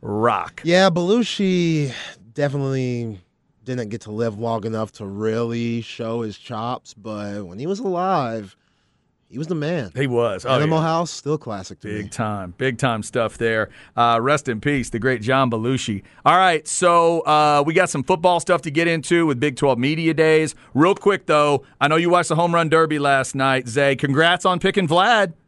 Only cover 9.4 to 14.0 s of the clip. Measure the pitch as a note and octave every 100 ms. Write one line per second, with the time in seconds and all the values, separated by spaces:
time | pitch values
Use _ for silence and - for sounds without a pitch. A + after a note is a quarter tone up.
9.4 | D#3 E3+ D3 E3+ G#2+ G2 C#3 A#2+ A#2 F#2+
10.4 | A2+ C3 D3+ D#3+ E3 D#3+ E3+ - - D3+
11.4 | C3 G2+ F#2+ F#2+ G#2+ G#2+ G2+ - A2 G#2
12.4 | F#2 F2 C3 A#2+ C3+ A2+ G2+ B2 A2 -
13.4 | A#2 A2+ G#2 - - -